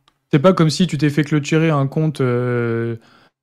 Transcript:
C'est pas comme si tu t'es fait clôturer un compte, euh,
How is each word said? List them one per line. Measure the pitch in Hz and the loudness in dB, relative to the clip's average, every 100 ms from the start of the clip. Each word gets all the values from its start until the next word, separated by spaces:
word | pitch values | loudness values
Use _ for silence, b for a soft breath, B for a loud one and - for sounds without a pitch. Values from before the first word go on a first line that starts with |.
| _ _ _ | _ _ _
C'est | 151 | 2
pas | 165 | 4
comme | 185 160 | 4 2
si | 143 180 | 0 -2
tu | 147 | 0
t'es | 151 | -2
fait | 143 | 0
clôturer | 147 156 143 160 160 | 0 -2 0 0 2
un | 147 139 | 0 -2
compte, | 156 156 139 | -2 -2 -2
euh, | 131 120 123 120 117 117 117 113 b b b _ | -2 0 -2 -2 -2 -2 -4 -6 b b b _